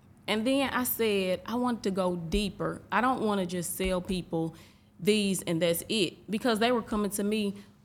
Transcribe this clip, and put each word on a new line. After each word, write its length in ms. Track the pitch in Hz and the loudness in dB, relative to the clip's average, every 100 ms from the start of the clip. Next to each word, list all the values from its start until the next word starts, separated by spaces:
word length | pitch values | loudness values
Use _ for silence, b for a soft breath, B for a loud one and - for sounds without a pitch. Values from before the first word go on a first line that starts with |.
| - - - | -20 -12 -2
And 180 | 214 233 | 0 2
then 240 | 269 262 | 2 2
I 100 | 247 | 0
said, 580 | 247 - 220 202 185 180 202 | 0 0 2 2 0 -2 -2
"I 100 | 240 | -2
wanted 280 | 247 226 | -2 -2
to 80 | 202 | -2
go 240 | 190 185 175 | 0 0 -2
deeper. 640 | 165 202 202 - 160 170 - | -2 0 0 -2 -6 -6 -2
I 100 | 202 | 0
don't 200 | 254 247 | 2 2
wanna 240 | 214 202 180 | 0 0 0
just 300 | 180 160 - | -4 -4 -2
sell 240 | 185 185 | 0 0
people 540 | 180 185 165 165 165 b b b b - | -2 -4 -2 -2 -2 b b b b -2
these 420 | 185 214 196 180 | 2 4 4 0
and 180 | - 165 | 0 2
that's 220 | 170 170 - | 2 0 0
it." 400 | 220 170 - - | 0 0 -2 -6
Because 280 | 220 254 214 | -2 0 2
they 120 | 233 | 2
were 100 | 254 | 0
coming 300 | - 214 208 | 0 -2 -2
to 120 | 202 | 0
me 300 | 202 220 202 196 B B | 0 0 -2 -4 B B